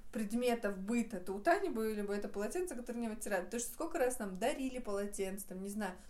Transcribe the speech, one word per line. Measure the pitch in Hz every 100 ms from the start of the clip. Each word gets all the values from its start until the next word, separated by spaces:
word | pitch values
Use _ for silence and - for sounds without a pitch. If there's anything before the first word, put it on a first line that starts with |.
| -
предметов | 220 208 233 247 233 208 190
быта, | 190 240 220 214
то | 196
у | 196
Тани | 330 381 381
были | 226 220 214
бы | 208 202
это | 208
полотенце, | 202 214 349 359 240
которое | 240 233
не | 233
вытирает. | 220 226 190 180
Потому | 240
что | 240
сколько | - 320 330
раз | 254 254
нам | 202 185
дарили | 233 302 262 254
полотенце, | 233 196 202 202 190 202 -
там, | 185
не | 196
знаю. | 202 196 185